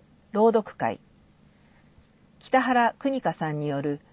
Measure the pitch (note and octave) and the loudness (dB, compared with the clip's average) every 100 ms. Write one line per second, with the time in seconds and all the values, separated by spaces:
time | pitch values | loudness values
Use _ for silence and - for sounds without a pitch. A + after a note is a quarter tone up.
0 | _ _ _ G#3 A3+ A3 - - A2+ - | _ _ _ 2 4 4 -2 -4 -4 -4
1 | _ _ _ _ _ _ _ _ _ _ | _ _ _ _ _ _ _ _ _ _
2 | _ _ _ _ - C4 B3 A#3+ A#3 - | _ _ _ _ 0 2 4 2 2 0
3 | C#4 C4+ E3+ - D#3 D3+ D3+ C#3 C#3+ D3 | -4 -2 -4 -4 -4 -4 -4 -4 -4 -6
4 | _ | _